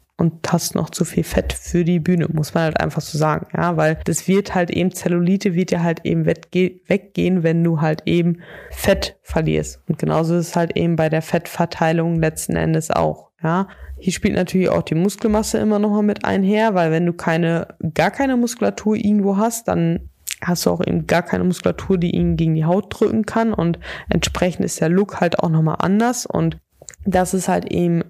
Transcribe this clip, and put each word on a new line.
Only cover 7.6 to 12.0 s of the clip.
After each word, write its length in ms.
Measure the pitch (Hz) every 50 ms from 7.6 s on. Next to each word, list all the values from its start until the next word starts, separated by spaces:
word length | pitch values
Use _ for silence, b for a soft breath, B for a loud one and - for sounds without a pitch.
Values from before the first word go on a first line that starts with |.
| 170
du 180 | 170 165 151
halt 220 | 165 156 156 - -
eben 320 | - 170 175 170 175 170 175 B B B B B B
Fett 480 | B - - 202 196 170 - - - _ _
verlierst. 580 | - - 165 160 156 151 156 156 - - - _ -
Und 80 | 160 -
genauso 380 | 156 156 151 156 165 160 170
ist 140 | 175 165 165
es 60 | -
halt 220 | 175 170 165 - -
eben 180 | 170 170 170
bei 140 | 160 160 156
der 140 | 170 160 160
Fettverteilung 960 | - - 170 - - - - 170 165 - - 170 160 165 165